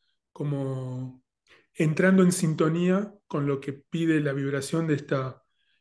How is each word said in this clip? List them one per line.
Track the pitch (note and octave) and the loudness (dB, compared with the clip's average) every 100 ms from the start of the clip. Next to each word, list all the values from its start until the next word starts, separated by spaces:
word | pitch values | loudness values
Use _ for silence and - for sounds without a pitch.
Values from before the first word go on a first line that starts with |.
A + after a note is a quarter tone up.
| _ _ _ | _ _ _
como | - D3 C#3 C3+ C3+ B2+ B2+ C3 B2+ _ _ _ _ _ | -8 -4 -4 -4 -6 -6 -8 -10 -12 _ _ _ _ _
entrando | - D#3 D#3 F3+ F#3+ | -2 0 4 4 6
en | F3+ | 6
sintonía | F3+ E3 D3+ D#3+ E3 F3+ F#3 G#3+ - - | 4 0 2 2 2 2 0 -2 -10 -8
con | D#3 C#3+ | -4 -2
lo | C#3 | -2
que | C#3+ | -6
pide | C#3 _ E3 E3 D#3 | -12 _ -2 0 2
la | D3 | 0
vibración | C#3 C#3 C#3 C3+ E3 D#3+ | -2 -2 -4 -2 -2 0
de | C#3+ | -2
esta | - C#3 C3 - _ _ _ _ | -2 -4 -4 -10 _ _ _ _